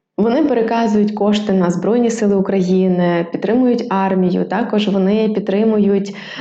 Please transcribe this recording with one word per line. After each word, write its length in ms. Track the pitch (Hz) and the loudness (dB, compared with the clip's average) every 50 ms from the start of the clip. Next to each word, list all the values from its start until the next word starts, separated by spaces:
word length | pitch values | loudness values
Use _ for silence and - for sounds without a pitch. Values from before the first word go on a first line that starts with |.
| - _ _ | -6 _ _
Вони 260 | - 208 233 240 302 311 | -2 0 0 2 2 2
переказують 680 | 285 247 226 220 - 233 233 233 208 208 208 208 208 | 0 0 0 0 0 0 0 0 2 2 2 0 0
кошти 420 | - - 202 208 208 208 - - 190 | 0 0 0 0 0 0 0 0 0
на 180 | 190 175 175 | 2 2 0
Збройні 380 | 175 170 190 190 233 247 240 226 | 0 -2 -2 0 0 2 0 0
Сили 260 | 220 - 214 202 202 | 0 0 0 0 0
України, 920 | 196 190 196 196 196 180 180 190 185 185 185 180 180 175 175 175 170 170 - | 0 0 0 -2 -2 0 0 2 2 2 2 0 0 0 0 0 0 -2 -4
підтримують 540 | - 165 - 190 226 254 254 247 233 - - - | -6 -4 -2 0 0 2 2 2 0 0 -2 -2
армію. 560 | 190 196 190 190 190 185 185 180 185 185 180 | -2 -2 0 0 0 2 2 2 0 0 -2
Також 420 | - 180 214 240 214 214 208 208 | -2 -2 -4 -2 -2 -2 -2 0
вони 420 | 196 196 196 185 190 208 220 220 220 | 0 0 0 2 2 2 2 0 0
підтримують, 840 | 214 202 202 196 190 208 220 220 214 208 202 202 202 196 196 - - - - - - - | 0 -2 -2 -2 0 0 2 2 2 2 2 2 2 0 -2 -4 -8 -12 -14 -14 -14 -14